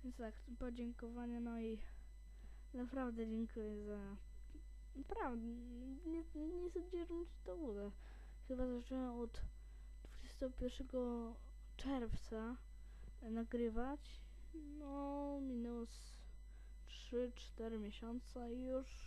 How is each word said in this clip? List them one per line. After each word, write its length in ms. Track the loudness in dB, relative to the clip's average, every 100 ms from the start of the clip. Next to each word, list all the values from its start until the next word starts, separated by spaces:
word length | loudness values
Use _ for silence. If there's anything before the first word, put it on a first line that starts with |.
Więc 120 | -4 -2
tak, 180 | -4 -4 -6 0
podziękowania, 800 | 0 2 0 0 -2 0 0 2
no 200 | 2 2
i 180 | 2 2 0 -2 -6 -8 -10 -10 -8 -8 -4
naprawdę 540 | 0 2 4 4 4 4
dziękuję 580 | 4 2 2 0 0 0
za... 300 | -2 -2 -4 -6 -6 -6 -6 -6 -8 -8 -6
Naprawdę, 520 | 0 4 4 4 2 -2 -4 -4 -2 -2 2
nie, 180 | 2 2 0
nie 360 | 2 2 2
sądziłem, 360 | 2 2 0 2
że 180 | 0 0 -2
to 120 | -4 0
uda. 360 | 0 2 0 -2 -6 -8 -8 -8 -2
Chyba 200 | 4 6
zacząłem 520 | 4 2 2 2 2
od 220 | 0 2 0 0 -8 -8 -8 -8
dwudziestego 480 | -6 -4 -4 0 0
pierwszego 840 | 4 2 2 0 2 4 2 0 -4 -8 -8 -8 0
czerwca 760 | 4 4 6 4 4 0 0 -2 -4 -8 -8 -8 -8 -6
nagrywać. 1000 | 0 2 4 6 6 6 4 2 -2 -8 -8 -8 -6
No, 880 | -6 -4 -4 -2 0 2 2 2 2
minęło 440 | 2 2 2 0 -2
z 280 | -4 -8 -8 -8 -8 -8 -10 -8 -8 -8
trzy, 460 | -8 0 2 2 0
cztery 440 | -8 -4 -2 0
miesiące 760 | -2 -2 -2 -2 -4 -4 -2
i 120 | 0 2
już 220 | 2 2 -6